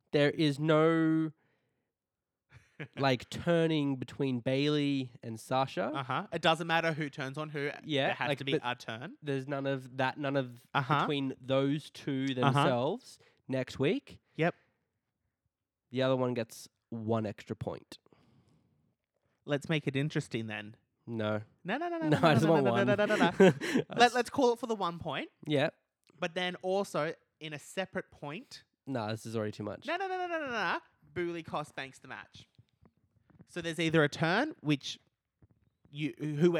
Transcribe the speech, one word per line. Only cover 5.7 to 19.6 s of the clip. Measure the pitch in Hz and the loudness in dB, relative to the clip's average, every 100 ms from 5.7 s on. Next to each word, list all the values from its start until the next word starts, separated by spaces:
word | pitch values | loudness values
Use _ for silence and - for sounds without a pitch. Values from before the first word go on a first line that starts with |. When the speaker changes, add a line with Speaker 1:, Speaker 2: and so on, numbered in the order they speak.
| - 202 | -2 -4
Speaker 2:
Uh-huh. | 139 127 135 202 | -4 -4 -4 -4
It | 170 | 0
doesn't | 170 160 170 | 2 2 2
matter | 165 165 | 0 2
who | 151 147 | -2 -4
turns | - 135 139 | -6 -10 -8
on | 156 | -8
who. | 147 143 - | -6 -6 -8
Speaker 1:
Yeah, | - 139 135 | -4 0 0
Speaker 2:
There | 120 | 0
has | 131 | -2
Speaker 1:
like, | 139 | -2
Speaker 2:
to | 139 | -2
be | 139 | -2
Speaker 1:
but | |
Speaker 2:
a | 120 123 | -2 -6
turn. | - 113 156 294 | -8 -10 -10 -12
Speaker 1:
there's | 147 135 131 | -6 -6 -4
none | 139 139 | -4 -2
of | 135 127 131 | -4 -6 -4
that, | 131 127 | -2 -2
none | 143 139 | -2 0
of | 127 120 _ | -2 -6 _
Speaker 2:
Uh-huh. | 139 135 147 | -2 2 2
Speaker 1:
between | 175 143 135 120 | 2 0 -2 -4
those | 123 135 139 143 - | 0 2 2 0 -6
two | - - 135 135 127 | -12 -6 -2 -2 2
Speaker 2:
Uh-huh. | 139 | 4
Speaker 1:
themselves | 135 147 120 139 233 - - _ _ - | 4 4 2 0 -4 -8 -20 _ _ -6
next | 131 127 - | -4 -4 -2
week. | 135 262 - - _ - | 0 0 -6 -20 _ -2
Speaker 2:
Yep. | 165 - _ _ _ _ _ _ _ _ _ _ _ _ _ | -2 -2 _ _ _ _ _ _ _ _ _ _ _ _ _
Speaker 1:
The | 123 | 0
other | 131 127 | 2 2
one | 127 | 2
gets | 120 113 - - _ - | -2 -4 -8 -20 _ -12
one | 117 107 117 107 | -8 0 0 0
extra | - - 110 | -6 -10 -8
point. | - 71 - - _ _ _ _ _ _ _ _ _ _ _ _ _ _ - | -6 -8 -12 -20 _ _ _ _ _ _ _ _ _ _ _ _ _ _ -4
Speaker 2:
Let's | 143 | -4